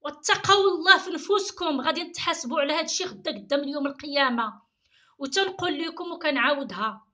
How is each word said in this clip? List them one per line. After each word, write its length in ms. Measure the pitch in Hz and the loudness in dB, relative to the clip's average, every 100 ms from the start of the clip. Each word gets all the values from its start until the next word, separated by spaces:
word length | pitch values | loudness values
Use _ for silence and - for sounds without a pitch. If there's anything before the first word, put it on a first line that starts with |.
واتقوا 680 | 294 294 - 392 - 403 392 | -10 -8 -2 -2 4 6 6
الله 280 | 349 339 370 | 4 6 6
في 120 | 359 | 6
نفوسكم، 680 | 330 - 403 392 - 339 269 | -8 0 0 0 -4 -2 0
غادي 220 | 294 320 | 0 -2
نتحاسبوا 580 | 349 - - 320 247 311 | -4 -6 -4 -4 -2 -2
على 120 | 285 | 0
هاد 120 | 311 | 0
الشيء 220 | 320 - 370 | -2 -4 -6
غدا 240 | - - | -6 -8
قدام 300 | 214 202 285 | -8 -2 -2
اليوم 260 | 277 294 277 | 0 -2 -4
القيامه. 720 | 277 302 285 269 240 220 202 _ _ _ _ _ _ | -4 -6 0 2 2 -4 -6 _ _ _ _ _ _
وتنقول 600 | 277 370 392 381 359 285 | -4 0 0 0 -4 -2
لكم 340 | 330 - 349 | -6 -8 -10
وكنعاودها 920 | 320 311 269 247 294 262 190 208 202 _ | -4 -2 2 2 2 -2 -4 -6 -6 _